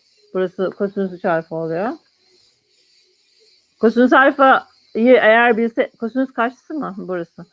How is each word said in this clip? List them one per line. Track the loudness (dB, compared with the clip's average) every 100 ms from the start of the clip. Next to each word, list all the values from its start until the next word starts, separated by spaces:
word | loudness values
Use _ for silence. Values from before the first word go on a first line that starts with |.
| _ _ _
Burası | -8 -6 -6 -8
kosinüs | -6 -8 -6 -8
üç | -6
alfa | -4 -4 -6 -10
oluyor. | -8 -6 -8 -10 _ _ _ _ _ _ _ _ _ _ _ _ _ _ _ _ _ _
Kosinüs | 0 2 4
alfayı | 4 4 4 4 2 0 _ _ -2 4 4
eğer | 6 4 4 0
bilse-, | -2 -4 -6 -6
kosinüs | -8 -6 -6
kaçlısı | -4 -6 -6 -14
mı | -10 -10 -10
burası? | -10 -10 -10 -16 -20